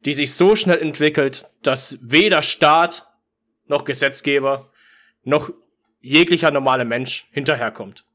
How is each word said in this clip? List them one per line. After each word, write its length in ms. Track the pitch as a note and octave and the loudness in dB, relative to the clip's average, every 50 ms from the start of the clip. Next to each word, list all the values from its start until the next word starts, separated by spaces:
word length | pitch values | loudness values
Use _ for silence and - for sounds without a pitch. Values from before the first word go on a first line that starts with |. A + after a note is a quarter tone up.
| _ | _
die 80 | C#3+ C#3+ | -4 -4
sich 200 | C#3 C#3+ C3 - | -2 -4 -4 0
so 220 | - F3 F#3+ G#3+ | 2 4 4 4
schnell 240 | G#3+ - F3+ F3 E3+ | 4 2 0 0 0
entwickelt, 640 | D#3+ D#3 D3 - D3 D3+ D3+ - C#3+ C#3 C3+ - - _ _ _ | 0 -6 -4 0 0 0 2 0 -2 -2 -4 -8 -14 _ _ _
dass 380 | - C#3 C3 C3+ - - C#3 - | -2 -2 -2 -2 -4 -8 -10 -14
weder 400 | B2+ A#2 B2 D#3 G3+ G#3+ F#3 D3+ | -10 0 2 2 4 4 2 0
Staat 640 | D3 - - - E3+ D3 D3+ E3 E3+ E3+ - - _ _ _ _ _ _ _ _ _ _ _ _ _ | 0 -2 -2 2 4 4 4 4 2 0 -4 -10 _ _ _ _ _ _ _ _ _ _ _ _ _
noch 180 | _ C#3+ C#3+ C3+ | _ -4 -4 -2
Gesetzgeber 880 | - C3+ B2+ C#3+ C#3 C3+ - - C#3+ C#3 C#3 C3+ C3+ C3+ C3+ C3+ _ _ _ _ _ _ _ _ _ _ _ _ | -4 -4 -2 -2 -2 -2 -4 -4 -2 -2 0 0 -2 -4 -4 -8 _ _ _ _ _ _ _ _ _ _ _ _
noch 280 | B2+ C#3+ D3+ D3 - - _ _ _ _ _ _ _ _ _ | 0 0 0 0 -4 -16 _ _ _ _ _ _ _ _ _
jeglicher 500 | _ C3 C#3 D#3 F3 E3+ F3 D#3+ E3 D#3+ | _ 0 4 4 4 4 2 2 2 0
normaler 340 | C#3+ C#3+ C3+ C3 B2+ C3 B2 | 0 2 0 0 0 0 -2
Mensch 420 | A#2 A#2 B2 C3 B2+ - - - _ | -4 -4 -6 -4 -6 -8 -10 -12 _
hinterherkommt. 760 | _ D3 C#3 D3+ D3+ B2 A#2+ A2 - - G#2+ F#2+ - - _ _ | _ -6 -2 -2 -2 -2 -4 -6 -8 -10 -16 -16 -16 -20 _ _